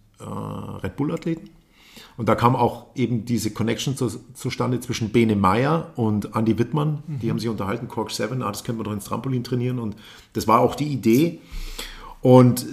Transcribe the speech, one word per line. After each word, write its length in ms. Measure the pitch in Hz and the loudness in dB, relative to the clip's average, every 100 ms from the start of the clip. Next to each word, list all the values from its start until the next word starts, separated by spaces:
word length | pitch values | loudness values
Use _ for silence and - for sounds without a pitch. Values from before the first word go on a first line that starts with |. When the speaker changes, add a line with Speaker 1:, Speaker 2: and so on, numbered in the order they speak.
| _ - | _ -18
Speaker 1:
äh, 40 | |
Red 720 | 107 104 104 104 101 98 - | -12 -8 -8 -10 -10 -10 -8
Bull 160 | - 147 | -4 -4
Athleten. 400 | 165 175 165 - - _ _ _ - - - | -4 -6 -6 -8 -20 _ _ _ -20 -18 -6
Und 120 | 110 | 0
da 60 | |
kam 200 | 110 120 | 4 4
auch 320 | 127 117 - - - | 4 2 0 -10 -4
eben 280 | 117 120 | -2 -2
diese 260 | 110 120 101 | -2 -2 -2
Connection 460 | - 113 113 - 131 | -2 -2 -2 -4 -2
zu-, 140 | 120 120 - | -4 -6 -14
zustande 460 | - 127 - 120 123 | -12 -8 -4 -2 -2
zwischen 280 | - 117 107 | -4 -4 0
Bene 260 | 120 113 104 | 4 4 4
Meyer 540 | 95 104 139 165 - - | 4 4 2 0 -2 -2
und 380 | 110 107 98 - | 0 0 -2 -2
Andy 220 | 113 107 | 0 2
Wittmann. 440 | 117 151 151 151 - | 0 0 0 -2 -6
Die 200 | 139 113 | -6 -4
Speaker 2:
Mhm. 40 | |
Speaker 1:
haben 80 | 110 | -2
sich 100 | 113 | -2
unterhalten, 400 | 101 98 123 113 | -4 -4 -4 -6
Cork 220 | - 107 | -6 -6
Seven, 320 | - 110 127 | -4 -4 -4
ah, 80 | 104 | -4
das 120 | 101 | -6
könnte 160 | - 113 | -6 -6
man 60 | |
doch 80 | 104 | -4
ins 120 | 104 | -6
Trampolin 380 | - 110 135 127 | -6 -6 -4 -4
trainieren. 360 | 120 123 123 123 | -2 -2 -2 -4
Und 180 | 110 101 - - - | -6 -8 -14 -20 -10
das 120 | 113 101 | -4 2
war 140 | 113 | 4
auch 140 | 127 | 4
die 140 | - 147 | 0 -4
Idee. 520 | 131 110 120 170 170 - - - - - - - - | 0 4 4 4 -2 -10 -10 -10 -10 -14 -16 -20 -2
Und 460 | 127 127 123 117 - | 8 10 10 6 -2